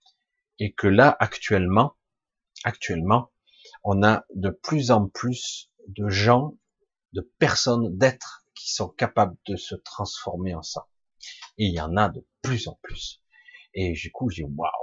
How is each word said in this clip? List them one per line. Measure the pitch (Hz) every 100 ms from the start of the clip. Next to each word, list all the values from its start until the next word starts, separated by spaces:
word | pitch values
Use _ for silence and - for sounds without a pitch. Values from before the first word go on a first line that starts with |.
| _ _ _ _ _ -
et | 104
que | - 101
là, | 101 143 -
actuellement, | 107 - - 101 90 101 143 _ _ _ _ _ _ -
actuellement, | - - - 85 90 120 123 _ _ _ - -
on | 101 98
a | 107 110 -
de | 95 95
plus | - - 156 123
en | 110 98
plus | - 123 123 - - - _ -
de | 101 104
gens, | 98 107 123 151 - _ _ _ _ _
de | 98 - -
personnes, | 151 - 127 117 110 92
d'êtres | 131 - - - _
qui | - -
sont | - 95
capables | - 120 - 95 85 -
de | 95
se | -
transformer | 92 - - 98 - 95 87 92
en | 82
ça. | - - - _ _ _ - - - -
Et | 104
il |
y | 82
en | 78 92
a | 101
de | - - _
plus | 127 117 -
en | -
plus. | - - - - _ _ - - _
Et | 95 90
du | 80 85
coup, | - 123
je | 85
dis, | 71 71
waouh. | 85 55